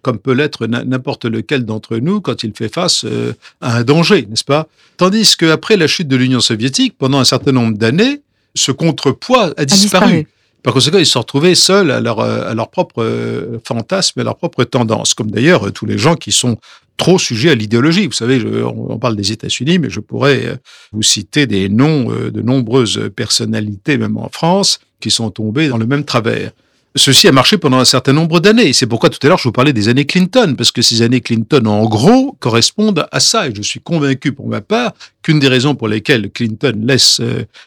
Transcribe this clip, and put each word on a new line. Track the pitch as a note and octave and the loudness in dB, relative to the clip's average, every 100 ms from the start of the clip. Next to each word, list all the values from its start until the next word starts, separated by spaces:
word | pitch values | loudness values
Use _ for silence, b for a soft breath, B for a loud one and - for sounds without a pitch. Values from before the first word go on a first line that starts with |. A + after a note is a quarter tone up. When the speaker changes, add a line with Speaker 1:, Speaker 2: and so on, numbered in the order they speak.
Speaker 1:
comme | - A2 | -4 -4
peut | C#3 | -2
l'être | B2+ D3+ - A2+ | 0 0 -4 -4
na-, | A#2+ A#2+ | -4 -4
n'importe | B2+ B2+ B2+ A#2+ | -4 -4 -6 -4
lequel | A2 A2 C#3+ A2+ | -4 -4 -4 -4
d'entre | A2 - A2+ | -6 -6 -4
nous | D3 G#3 | -2 -2
quand | E3+ A#2 | -4 -6
il | A2+ | -6
fait | - G#2+ | -6 -8
face, | - F3+ - | -4 -2 -2
euh, | A2+ A#2 A#2+ A#2+ b b | -4 -6 -6 -8 b b
à | B2+ A#2 | -4 -2
un | |
danger, | A#2 D#3 E3 G3 G#2 | 2 2 4 2 0
n'est-ce | A2 - | -6 -2
pas ? | D3 D#3 _ _ - | -2 -2 _ _ 0
Tandis | F3+ A3 G3 - | 0 2 2 2
qu'après | E3 D#3 - G#3+ | 2 2 2 2
la | D3 | 2
chute | - D3+ | 0 -2
de | C3 | 0
l'Union | B2+ B2+ | 2 2
soviétique, | - A2 B2+ C3 C4 - | 0 -2 -2 0 -2 0
pendant | C3 C#3 | 0 2
un | B2 | 2
certain | C3 C#3+ | 0 2
nombre | C3 A2+ G#2+ | 2 2 0
d'années, | A2+ D#3+ B3 C#4+ _ _ _ | 0 2 2 0 _ _ _
ce | - - | -4 -2
contrepoids | C3 E3 C3 C#3+ - - B3+ F#3 - | 0 -2 0 -2 -2 0 2 2 -2
a | |
Speaker 2:
A | C#3+ | 0
Speaker 1:
disparu. | G3 G3+ F#3+ G#3 | 2 4 4 4
Speaker 2:
disparu. | E3+ D3+ _ _ _ | 2 0 _ _ _
Speaker 1:
Par | C3+ | -2
conséquent, | C3+ C#3+ F#3+ | 0 2 2
ils | D3+ | 2
se | |
sont | - | 0
retrouvés | - C#3 F3 E3+ | -2 0 2 2
seuls | - G3 F3 | 2 2 2
à | A#2+ | 0
leur, | A#2 G#2+ | -2 -2
euh, | A2+ A2+ G#2 | -2 -2 -4
à | |
leur | A2+ A2 | -4 -6
propre, | - - - | -4 -6 -4
euh, | A2+ A#2 A#2 A#2 - A#2 | -4 -4 -6 -6 -8 -10
fantasme, | - A#2 A2 F#3+ E3 - | -8 -8 -4 -2 -2 -4
à | |
leur | A#2 A2+ | -6 -4
propre | - - B2 | -6 -4 -2
tendance, | B2+ A2+ A2 A#2 | 0 0 0 -2
comme | - G#2+ | -4 -4
d'ailleurs, | G#2 C#3+ D#3+ G2 | 0 2 2 0
euh, | |
tous | - G#2 | -6 -6
les | G#2 | -2
gens | C3 E3+ | 0 0
qui | - | -2
sont | - B2 A2 b b b - | -2 -2 -4 b b b -4
trop | - F3+ | 2 2
sujets | - G#2+ D#3+ | 2 0 2
à | B2+ | 2
l'idéologie. | G#2+ A#2 C#3+ E3+ E3+ | 2 0 2 2 0
Vous | |
savez, | - A2+ C3 | -2 0 0
je, | G#2+ | 0
on, | A2 A#2 A2+ A2+ | -4 -4 -6 -8
on | A#2 | -4
parle | B2 G#2 | -4 -2
des | G2+ | -4
États-Unis, | A2 - - B2+ F3+ | -6 -6 -6 0 0
mais | B2 | 0
je | - | -6
pourrais, | - A#2 C3+ B2+ - | -10 -2 0 0 -2
euh, | - _ b b | -8 _ b b
vous | G#2+ | -4
citer | - A2 G2 D3+ C3+ | -2 -2 -2 -2 0
des | G2 G2 | 0 0
noms, | G#2+ D3 D#3 A2+ | 2 2 2 -2
euh, | A2 - | -4 -6
de | G#2+ | -4
nombreuses | A2 C3+ A2 C3 A2 G#2+ G#2 G2+ | -2 0 0 0 0 -2 -6 -6
personnalités, | A#2+ - A2 A2 G#2+ G2+ - B2+ | -4 -4 -4 -4 -6 -8 -4 -2
même | G#2+ G#2+ | -2 -6
en | E2 | -8
France, | - E3 G3 F#3 - _ - | -4 0 2 0 -4 _ -12
qui | A2+ | -4
sont | - A2 | -4 -4
tombées | - A2 A#2+ D#3 | -6 -4 -2 -2
dans | A#2 | -2
le | A2+ | -2
même | C#3+ | -2
travers. | C#3+ B2+ G#2+ A2+ G2 - _ _ _ | -2 -2 -2 -4 -6 -14 _ _ _
Ceci | - - C3 G3+ | -2 2 4 6
a | |
marché | C3 B2 G3+ | 4 4 2
pendant | D3 B2+ | 2 2
un | B2 | 2
certain | C3 C#3 | 2 2
nombre | D3 E3 E3+ | 2 2 2
d'années. | F#3 A#3 F#3 | 4 4 4
C'est | - A2+ | 2 0
pourquoi | A2+ B2 | 2 0
tout | - | 2
à | C#3 | 2
l'heure, | - | 2
je | |
vous | B2+ | 0
parlais | B2 C#3 | 0 2
des | A#2 G#2 | 2 2
années | B2 C#3+ | 2 2
Clinton, | F3+ F3+ B3+ G3+ A#2 | 0 2 2 2 2
parce | A#2+ | -2
que | - | 0
ces | A2 A2+ | 0 2
années | A#2 B2+ | 2 0
Clinton, | - A2+ A2 C#3 A2 | 0 -2 2 2 2
en | G#2 A2 | 2 2
gros, | G#2 D3 B3+ C4+ - | 2 4 4 4 -2
correspondent | A#2+ A2+ - - G#3+ E3+ - | 0 2 0 0 0 0 -2
à | C#3 | -2
ça. | - A#3 D#3+ | 0 0 -2
Et | G#2 | -4
je | |
suis | G2+ - | -8 -8
convaincu, | - E3+ C#3 C3+ D3 | -4 -2 0 0 -4
pour | - A2+ | -6 -6
ma | A2 | -6
part, | - A3 A#3 - B _ | -2 -2 -2 -8 B _
qu'une | - D#3 | 0 2
des | C3+ | 4
raisons | B2+ C#3+ | 2 0
pour | C3+ A2 | -2 -2
lesquelles | G#2+ - B2 G2+ | -4 0 -2 -2
Clinton | - A#2 G#2+ C#3 G#2+ | -4 -6 -2 -4 -2
laisse, | A2+ B2+ - - | 0 2 2 0
euh, | A#2+ A#2+ A#2 b | -2 -6 -8 b